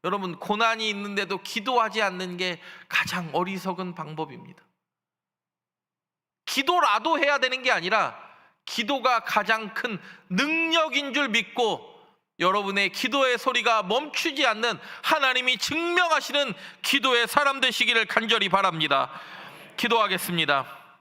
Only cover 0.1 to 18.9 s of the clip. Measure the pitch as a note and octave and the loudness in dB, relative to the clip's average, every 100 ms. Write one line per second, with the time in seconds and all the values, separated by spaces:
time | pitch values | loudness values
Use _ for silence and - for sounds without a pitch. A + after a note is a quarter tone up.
0.1 | G3 F#3 E3 - G#3 A3+ A3+ A3 G3+ G3+ | -4 -4 -8 -4 0 2 0 -4 -4 -6
1.1 | G3+ F#3+ F#3+ - A#3 G#3 E4 E4+ G#3 G3+ | -6 -4 -6 -6 -6 0 2 2 0 -2
2.1 | F3+ F#3 F3 F#3 E3+ - - - - - | -2 -8 -6 -6 -6 -14 -20 -4 -2 -2
3.1 | F3+ E3 D3 F3+ F#3+ F3+ F3+ F#3 E3+ D#3 | -4 -2 -2 -2 -4 -6 -6 -8 -10 -10
4.1 | D#3 D3+ B2 - - _ _ _ _ _ | -8 -8 -10 -18 -20 _ _ _ _ _
5.1 | _ _ _ _ _ _ _ _ _ _ | _ _ _ _ _ _ _ _ _ _
6.1 | _ _ _ - - C#4 F4+ C#4+ G#3 C4+ | _ _ _ -6 -2 2 4 4 2 2
7.1 | E4 D#4+ C#4+ B3+ B3+ B3+ G3+ F3 G#3+ D3 | 2 2 2 0 0 0 0 2 0 0
8.1 | A2 - - _ _ - - A3 C#4 A#3+ | -4 -20 -20 _ _ -10 -4 -2 0 2
9.1 | A#3 - G#3+ G3+ A3 G#3+ - B3 G3 - | 0 0 -2 2 -2 -2 -6 -6 -8 -12
10.1 | - _ F#3 C#4+ D#4+ E4 E4 D#4 C4 C#4+ | -20 _ -2 0 0 2 2 2 0 -2
11.1 | C4 C#4 A3 - - A3+ D3+ - - _ | -2 0 0 -2 0 0 0 -8 -20 _
12.1 | _ _ - F3 G3+ G3 G3 G3 - B3+ | _ _ 0 2 2 0 0 -2 -2 -2
13.1 | C#4 C4 A#3+ B3+ A#3+ A3+ A3+ F#3 A#3 D4 | 2 2 2 0 2 2 2 2 -2 -2
14.1 | - E4+ C#4 C4 G#3+ A#3 F#3+ - - - | -4 -4 2 2 2 -2 -2 -10 -8 0
15.1 | D#4 C4+ B3+ B3+ B3+ - D4+ E4+ F4 F4 | 2 2 2 0 -2 -2 -2 0 2 2
16.1 | D4+ - D4 C4+ - - - - C#4 C4 | 2 2 2 2 -4 -12 -8 0 2 4
17.1 | A#3+ A#3 C#4+ C#4+ C4+ B3+ A3+ A#3 A3+ G#3+ | 4 4 2 2 2 0 2 2 2 2
18.1 | - A3 A3+ G3 F#3+ F#3+ E3 D#3 | 0 2 0 2 2 2 2 2